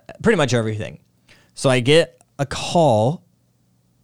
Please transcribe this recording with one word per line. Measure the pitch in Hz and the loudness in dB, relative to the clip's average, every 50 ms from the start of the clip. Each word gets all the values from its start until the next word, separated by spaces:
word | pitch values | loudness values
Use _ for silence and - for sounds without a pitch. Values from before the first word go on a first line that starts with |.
| - - - - | -18 -18 -14 -4
pretty | - 226 226 | -2 0 0
much | 165 143 123 123 | 2 0 0 0
everything. | 117 110 110 107 101 85 60 - - _ _ _ _ _ _ _ _ _ _ _ | -2 -2 -4 -6 -8 -10 -12 -14 -18 _ _ _ _ _ _ _ _ _ _ _
So | - - 135 | -4 0 0
I | 127 127 | 0 2
get | 113 135 151 170 160 - - _ _ _ _ - | 2 4 4 4 2 0 -4 _ _ _ _ -8
a | 143 | -8
call, | - - - - - - 175 160 139 113 107 107 131 175 - _ _ _ _ _ _ _ _ _ _ _ _ _ _ _ _ | -6 -8 -8 -6 -2 0 2 2 4 4 2 2 0 -2 -4 _ _ _ _ _ _ _ _ _ _ _ _ _ _ _ _